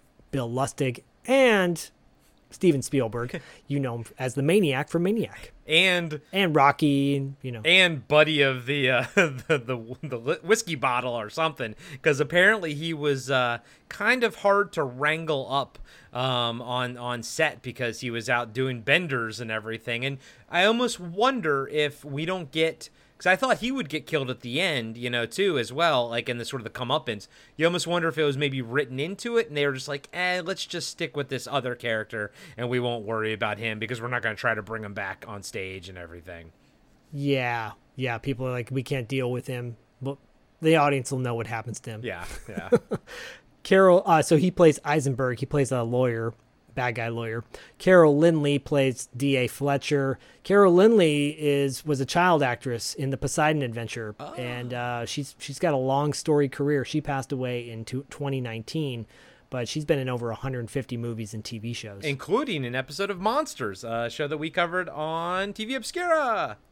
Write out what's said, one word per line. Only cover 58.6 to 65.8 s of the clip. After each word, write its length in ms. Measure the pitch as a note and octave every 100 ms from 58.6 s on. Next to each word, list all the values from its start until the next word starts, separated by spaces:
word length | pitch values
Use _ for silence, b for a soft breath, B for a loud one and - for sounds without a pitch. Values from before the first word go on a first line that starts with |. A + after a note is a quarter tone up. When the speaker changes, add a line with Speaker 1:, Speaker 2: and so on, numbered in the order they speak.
| A2 D#3+ C#3+ A#2+ G#2+ b b b b
Speaker 1:
but 180 | C3 A#2
she's 160 | D#3
been 160 | D3 D3
in 80 | B2+
over 220 | B2 A#2
a 40 | G#2+
hundred 360 | C3+ B2+ A2+
fifty 240 | C#3 A#2+ A#2+
movies 380 | A#2 A2+ G#2+
and 100 | A2
T 160 | - A2+
V 140 | A#2
shows. 300 | A#2 A2 G2 D3
Speaker 2:
Including 580 | C#3 - A3 C#4 D#3+ B2
an 80 |
episode 360 | B2+ C3 D3 G3
of 100 | F3+
Monsters, 640 | G#3 C4+ D#4 - A2 F#2
a 260 | A#2 A#2 A#2
show 200 | - C#3+
that 80 | D3+
we 120 | D#3
covered 380 | F3+ F3 F3+ F3
on 640 | D3+ D#3 E3 E3+ F#3 G3+
T 140 | G3 A3
V 100 |
Obscura. 840 | C4